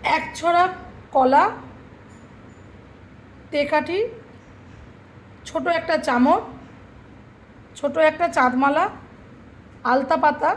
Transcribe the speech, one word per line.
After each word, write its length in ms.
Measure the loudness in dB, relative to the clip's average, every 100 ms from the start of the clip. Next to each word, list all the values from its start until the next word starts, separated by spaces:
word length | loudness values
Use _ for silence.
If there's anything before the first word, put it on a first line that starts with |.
এক 200 | -2 -2 -4
ছড়া 320 | -4 0 2 2 -2 -16 -20 -4
কলা, 400 | 2 4 4 2 -2 -18 -20 -20 -20 -20 -20 -20 -20 -20 -20 -20 -20 -20 -20 -20 -20 -20 -20 -6
তেকাঠি, 480 | -4 0 0 -2 -4 -4 -8 -20 -20 -20 -20 -20 -20 -20 -20 -20 -20 -20 -20
ছোট 220 | -8 -6 -2
একটা 300 | -2 -2 -2
চামচ, 460 | 0 2 4 2 -2 -18 -20 -20 -20 -20 -20 -20 -20 -20 -20 -20 -20
ছোট 220 | -8 -4 2
একটা 300 | 0 2 -2
চাঁদমালা, 640 | 2 2 2 2 2 -2 -6 -20 -20 -20 -20 -20 -20 -20 -8
আলতা 340 | -2 0 0 2
পাতা 380 | 2 2 -2